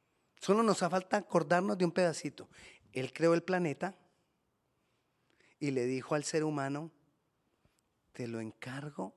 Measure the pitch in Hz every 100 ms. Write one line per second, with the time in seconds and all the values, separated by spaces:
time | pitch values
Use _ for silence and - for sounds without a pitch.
0 | _ _ _ - - 208 226 185 175 185
1 | 185 208 - 175 151 175 196 202 175 165
2 | 180 156 147 - - - - - _ -
3 | 131 - 165 170 170 185 170 139 185 -
4 | _ _ _ _ _ _ _ _ _ _
5 | _ _ _ _ _ - 147 131 123 131
6 | - 151 143 160 156 147 135 143 160 _
7 | _ _ _ _ _ _ _ _ _ _
8 | _ - 120 113 110 - - 131 147 147
9 | 190